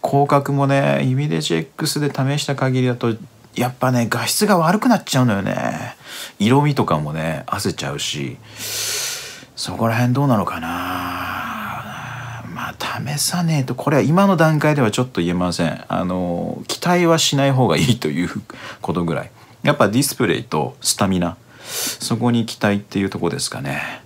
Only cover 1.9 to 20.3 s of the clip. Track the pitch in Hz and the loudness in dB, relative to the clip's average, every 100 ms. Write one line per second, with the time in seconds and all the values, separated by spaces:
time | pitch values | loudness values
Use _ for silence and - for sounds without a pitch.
1.9 | 151 147 139 135 143 - 135 135 127 127 | 0 -2 0 0 0 -2 -2 0 2 2
2.9 | 120 117 110 - - - - 120 - 127 | 2 -2 -2 -8 -20 -12 -4 -4 0 2
3.9 | 123 117 117 117 - 208 190 160 208 254 | 2 2 0 -2 0 4 4 4 4 4
4.9 | 220 - 135 123 98 95 - 60 - 113 | 2 2 2 4 2 0 -2 -4 -6 -10
5.9 | - - - - - 104 135 147 139 - | -12 -16 -14 -14 0 4 6 4 2 2
6.9 | 78 76 78 80 76 - 98 101 82 71 | 0 0 -4 -4 -6 -6 -4 -2 -4 -6
7.9 | 71 - 73 69 60 - - - - - | -6 -6 -6 -6 -10 -16 -12 -8 -6 -6
8.9 | - - - - - - - - 92 113 | -4 -6 -8 -12 -16 -18 -10 -8 -2 0
9.9 | 113 123 127 143 113 87 - - - - | 2 2 4 4 2 0 -4 -6 -6 -6
10.9 | - - 87 - - - - - - - | -6 -6 -6 -6 -6 -6 -8 -8 -8 -10
11.9 | - - - - - - - - - - | -12 -10 -10 -10 -12 -12 -10 -10 -8 -8
12.9 | 107 113 147 - 175 170 156 127 123 - | -6 -6 -2 -2 0 2 2 0 -2 2
13.9 | 147 110 170 196 180 160 156 147 147 117 | 2 4 4 6 6 4 4 2 4 2
14.9 | - 127 - 85 90 90 85 82 - - | 2 -2 0 0 0 0 0 -2 -2 -6
15.9 | 92 92 90 90 85 85 - - - 170 | -4 -2 -2 -2 -4 -4 -8 -8 -4 2
16.9 | 180 170 165 - 143 139 131 117 82 147 | 4 4 4 4 2 2 4 4 4 2
17.9 | 110 78 76 87 - - - - - - | 2 0 -2 -2 -4 -12 -16 -16 -10 -4
18.9 | 82 85 78 - - - - - 143 104 | -2 0 -2 -6 -16 -20 -4 -2 2 4
19.9 | 113 143 - 113 | 4 0 0 0